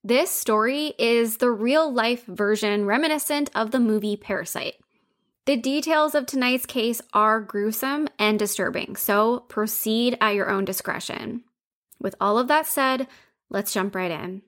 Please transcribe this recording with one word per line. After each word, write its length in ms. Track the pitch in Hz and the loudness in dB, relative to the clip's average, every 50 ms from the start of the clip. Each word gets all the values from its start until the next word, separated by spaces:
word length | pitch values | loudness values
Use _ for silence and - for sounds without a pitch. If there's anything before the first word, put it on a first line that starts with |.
This 280 | - 208 233 262 339 381 | 0 2 2 2 2 0
story 640 | - - - - 214 214 220 240 269 294 302 302 - - | -2 -4 0 2 2 2 2 2 0 0 -2 -4 -2 0
is 380 | 233 233 233 233 233 226 220 | 2 2 4 4 2 0 0
the 140 | - 247 247 | 0 0 0
real-life 760 | 240 202 220 240 277 311 320 302 247 240 220 233 240 240 - | 2 0 0 2 4 4 2 2 0 0 0 0 0 -2 -6
version 640 | - 180 175 208 202 214 208 220 208 208 208 208 | -14 -4 -2 0 0 2 2 2 0 2 2 2
reminiscent 640 | 196 208 254 320 311 302 294 - - 294 294 294 285 - | 2 2 2 2 2 0 0 0 -2 -2 -2 -2 -2 -2
of 180 | 220 226 220 | -2 -2 0
the 60 | 240 262 | 2 2
movie 380 | 240 220 214 214 202 214 208 | 2 2 2 2 0 -2 -4
Parasite. 600 | 208 - - 196 - 175 - - - - - - _ _ _ _ _ _ _ _ _ _ _ _ _ _ | -4 -4 -6 -6 -6 -4 -6 -8 -8 -8 -8 -10 _ _ _ _ _ _ _ _ _ _ _ _ _ _
The 140 | - 285 233 | 0 0 2
details 560 | 233 262 277 302 294 320 320 302 302 311 302 | 2 0 0 0 0 2 4 4 4 4 2
of 100 | 294 254 | -2 -2
tonight's 400 | - - 262 254 247 254 254 - | 0 -2 0 2 2 2 0 -2
case 380 | - - 247 214 233 233 - - _ | -4 -4 -2 -2 0 -2 -4 -8 _
are 300 | - 208 214 220 220 226 | 0 2 4 4 4 2
gruesome 640 | 208 208 - 208 202 220 220 - - 262 277 294 311 - _ - | -2 -4 -4 -2 -2 0 -2 -2 -4 -2 -2 -2 -4 -4 _ 0
and 200 | 208 214 214 208 | 2 2 2 2
disturbing, 580 | 208 202 - - 185 170 - - - - - | 0 -2 0 -2 -2 -2 -2 -4 -6 -6 -8
so 440 | - - - 202 208 214 226 247 240 | -6 -2 2 2 4 4 2 2 -2
proceed 760 | - _ - 214 214 214 - - - 220 220 226 240 247 240 - | -4 _ -4 -2 -2 -2 -2 -4 -2 0 0 2 2 0 2 2
at 160 | 220 214 202 | 2 2 2
your 140 | 202 190 185 | 0 0 0
own 160 | 202 196 196 | 0 0 0
discretion. 800 | - 190 - - - - - - - - - - - - 240 - _ _ _ _ _ _ _ _ _ - _ | -2 -4 -6 -6 -6 -6 -6 -6 -8 -10 -8 -8 -10 -10 -10 -12 _ _ _ _ _ _ _ _ _ -14 _
With 140 | - 196 - _ | -8 -8 -4 _
all 160 | 190 202 208 233 | 0 2 2 2
of 100 | 254 247 | 2 2
that 180 | 294 311 311 | 2 2 2
said, 400 | - - 285 269 262 262 254 262 - - - _ _ _ _ _ _ | 0 -2 0 0 0 0 -2 -4 -8 -10 -20 _ _ _ _ _ _
let's 240 | - 196 202 - - | -6 -6 -4 -2 -2
jump 200 | 208 190 202 190 | -2 -2 -2 -2
right 160 | 185 185 175 | -4 -4 -4
in. 300 | 165 151 - 180 185 202 _ | -4 -6 -8 -10 -10 -12 _